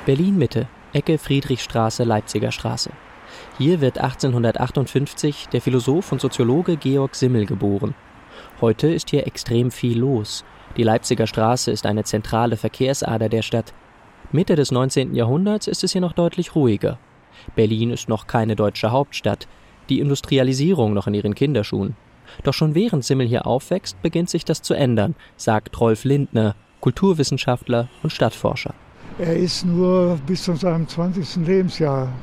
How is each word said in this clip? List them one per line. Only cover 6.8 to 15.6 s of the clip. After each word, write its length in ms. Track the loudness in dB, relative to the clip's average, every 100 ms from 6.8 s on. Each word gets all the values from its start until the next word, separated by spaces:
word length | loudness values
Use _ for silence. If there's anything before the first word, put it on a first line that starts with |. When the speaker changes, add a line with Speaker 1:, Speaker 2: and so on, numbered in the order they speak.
| 0 0 0
Speaker 1:
Simmel 300 | 0 2 2
geboren. 500 | 0 0 0 0 -2 -6 -14 -20 -20 -20 -20 0
Heute 260 | 0 4 2
ist 220 | 0 0
hier 160 | -2 -2
extrem 440 | -8 0 2 2
viel 280 | 0 0 2
los. 480 | 2 0 -2 -10 -14 -20 -10 0
Die 40 |
Leipziger 440 | 2 2 0 0 0
Straße 440 | 2 2 2 0
ist 140 | -2
eine 200 | 0 -2
zentrale 520 | -2 -4 0 0 0 0
Verkehrsader 720 | -4 -2 -2 0 -2 -2 0
der 140 | 0
Stadt. 320 | 0 -4 -4 -14 -20 -20 -20 -20 -2
Mitte 240 | -2 2 2
des 140 | 2
neunzehnten 440 | 2 2 0 0
Jahrhunderts 520 | 0 2 2 0 -2